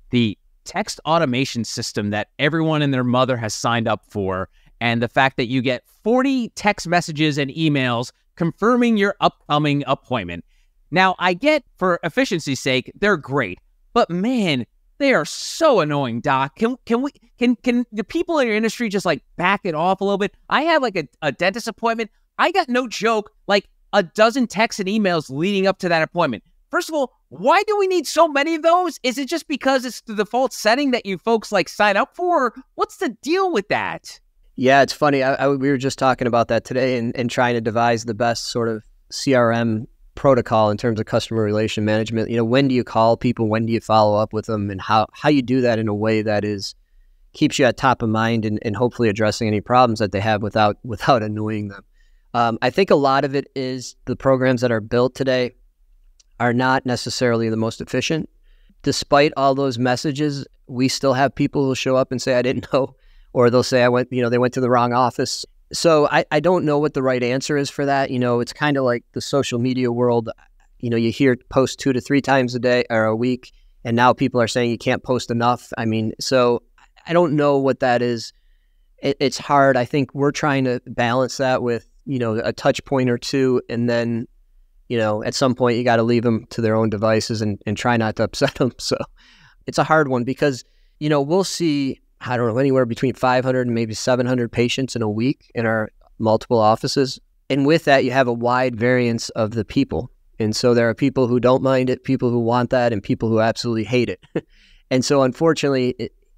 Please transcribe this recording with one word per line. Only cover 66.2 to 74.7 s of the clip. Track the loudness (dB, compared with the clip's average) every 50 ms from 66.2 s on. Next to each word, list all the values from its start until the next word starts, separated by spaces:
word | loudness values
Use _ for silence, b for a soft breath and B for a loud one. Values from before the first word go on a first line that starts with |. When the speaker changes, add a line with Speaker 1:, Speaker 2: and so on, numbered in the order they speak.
| 0 2
Speaker 2:
I | -2 0
don't | 2 2 2 2 2
know | 0 0
what | 0 0 0 -2
the | -2
right | 0 0 0 0 0
answer | 0 -2 -2 -2 -2 -2
is | -2 -2 -4
for | -4 -4 -2
that. | 0 0 0 0 -2
You | -2 -2
know, | 0 0 0 0
it's | -2 -4 -4
kinda | -4 -2 0 0 2 0
like | 0 0 -2 _ _ -10
the | -10
social | -6 -2 0 0 0 0 -2 -2
media | -2 -2 -2 0 -2 -2 0
world. | 0 0 2 2 0 -2 -4 -12 b b b _ _ _ _ _ -10
You | -6 -2
know, | 0
you | 0 0 0
hear | 0 4 4 4 4 2 _ -2
post | 2 2 2 2 -2 -4
two | -2 -2 -2
to | -2
three | -2 0 0 0
times | 2 2 2 2 2 0 -4
a | -2
day | 0 2 2 2 0 0
or | 0 0 2
a | 0 0
week, | 0 0 -2 -2 -4 -6 -18 _ _ _ _ _ _ -6
and | -2 2
now | 4 4 4
people | 4 4 0 0 2 0
are | 0
saying | 0 0 -2 0 0